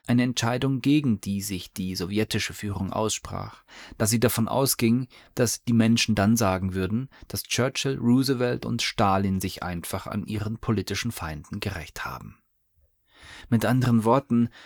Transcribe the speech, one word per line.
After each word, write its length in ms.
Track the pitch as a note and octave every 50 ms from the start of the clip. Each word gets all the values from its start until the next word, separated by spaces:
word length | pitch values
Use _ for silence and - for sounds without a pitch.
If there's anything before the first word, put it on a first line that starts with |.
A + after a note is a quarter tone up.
| _
eine 180 | - A#2+ B2 B2
Entscheidung, 580 | B2+ B2 - - A#2 B2 B2+ B2+ C3+ C3+ C3 -
gegen 400 | C#3 C#3+ D3+ C#3+ C3+ G#2+ G2 -
die 180 | G#2 G2+ G2+
sich 320 | G2 G#2 G2+ F2+ - - _
die 240 | - F#2+ F#2 F#2
sowjetische 560 | F2 F2 F2 G2+ G#2 A2 - - G#2+ - - -
Führung 400 | - - G#2 F#2+ F#2 F#2+ F2+ -
aussprach, 720 | F#2+ G#2+ G#2+ - - - - G2 F#2+ G2 G#2 - - _ _ - - - - -
da 100 | - A2+
sie 140 | G#2+ A2+ A#2
davon 280 | A#2 A#2+ - - A2+ -
ausging, 600 | A2 B2+ C#3 C3 - - A#2+ A2+ A#2 B2 C3 - - - - _ _
dass 300 | - B2+ A2+ - - -
die 80 | - A#2
Menschen 420 | A2+ A2+ A2 A#2 A#2 - - G#2+
dann 220 | G#2 G2 G#2 A#2
sagen 380 | A2+ A2+ F#2+ F#2 F#2 F#2 F#2+ F2+
würden, 340 | F#2+ F#2 F#2 G#2 A#2 C3+ - - - -
dass 160 | _ - G2 -
Churchill, 540 | - - - A#2 C3+ - - - C#3 C3+
Roosevelt 720 | C#3 - A#2+ A#2+ C3 C3+ B2+ C3+ A#2+ B2 B2 B2 A#2+ -
und 160 | A#2+ A#2+ A#2 -
Stalin 580 | - - - A2 G2 F#2+ G2 G2 G2 F#2+ F#2
sich 220 | F#2 F#2+ - - -
einfach 440 | F2 F2 E2+ E2 - - F#2+ -
an 200 | - - G#2 -
ihren 320 | - G#2+ G#2 G2+ G#2+ A2+ G#2+
politischen 520 | - - A2+ G2+ F#2+ - G2+ G2 - A#2
Feinden 480 | - - - D#2+ D#2 D2+ D2+ - - G#2
gerecht 460 | - G#2 F2+ F2 D2 - - - -
haben. 320 | - C2 B1 G#1 G#1 - _ _ _ _ _ _ _ _ _ _ _ _ _ _ _ _ _ - - - - - -
Mit 160 | A#2 A2+ -
anderen 400 | G2+ B2 C3 B2 B2 A#2 A#2 G#2
Worten, 440 | A2+ A#2 C3+ C3+ - A#2+ A#2 A#2 A2+ - - -